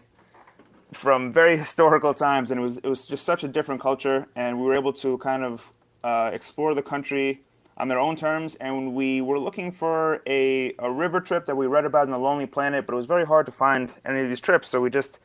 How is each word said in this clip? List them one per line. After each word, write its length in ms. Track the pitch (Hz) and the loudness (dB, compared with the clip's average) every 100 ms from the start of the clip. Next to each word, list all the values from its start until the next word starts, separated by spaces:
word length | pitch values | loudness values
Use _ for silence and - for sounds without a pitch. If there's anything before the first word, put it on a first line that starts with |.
| - _ _ - - _ - _ _ | -16 _ _ -20 -20 _ -20 _ _
from 400 | - 135 131 127 | -4 2 2 4
very 240 | 156 170 160 | 6 6 4
<laughs> 60 | |
historical 500 | 147 - 160 156 147 | 0 4 6 6 2
times, 360 | 139 143 139 123 | 2 2 2 0
and 100 | 127 | -2
it 20 | |
was, 160 | 123 120 | -4 -4
it 80 | 135 | -4
was 200 | 131 - | -4 -6
just 180 | 139 | -6
such 200 | - 170 | -2 -2
a 40 | 143 | -2
different 320 | 143 147 131 | -4 -4 -2
culture, 460 | 135 135 135 135 139 123 | -2 0 0 0 -2 -6
and 220 | 123 120 | -4 -2
we 60 | 127 | 2
were 80 | |
able 180 | 143 135 | 2 0
to 240 | 135 135 127 | -2 -2 -2
kind 260 | 135 131 | -2 -2
of, 280 | 127 117 - _ _ _ | -4 -8 -14 _ _ _
uh, 280 | 120 117 113 | -2 0 0
explore 420 | 95 - - 156 | -4 -8 -2 0
the 80 | 143 | 0
country 600 | 139 143 139 139 139 135 _ _ _ - | -2 -6 -4 -2 -2 -4 _ _ _ -6
on 120 | 131 | -2
their 100 | 127 | 0
own 180 | 147 160 | 0 0
terms. 380 | 156 156 160 - | -2 -2 -6 -8
And 380 | 131 135 135 | -6 -6 -4
we 260 | 127 135 131 | -2 -2 -2
were 180 | 127 143 | 0 -2
looking 320 | 139 - 180 | -2 -6 -10
for 500 | 180 165 160 160 156 - | -4 -2 0 0 -2 0
a, 480 | 135 135 135 127 - | 2 2 2 -2 -4
a 120 | 123 | -6
river 300 | 131 170 180 | -2 -2 -2
trip 240 | 180 175 165 | -2 -4 -2
that 100 | 135 | -2
we 100 | 131 | 2
read 180 | 147 | 2
about 200 | 147 147 | 2 2
in 60 | 139 | 2
The 80 | 127 | 0
Lonely 280 | 131 143 135 | 0 -2 -4
Planet, 400 | - 139 139 - | -2 -2 -2 -2
but 80 | |
it 20 | 123 | -4
was 100 | 120 | 0
very 180 | 175 156 | 0 4
hard 200 | 156 147 | 2 2
to 60 | |
find 380 | - 135 131 123 - | 0 2 2 -2 -8
any 160 | - 135 | -6 -2
of 80 | 127 | -2
these 120 | 123 | -2
trips, 280 | - 175 - | 4 2 4
so 120 | 127 | 0
we 100 | 123 | 2
just 280 | 135 - - | 0 -2 -10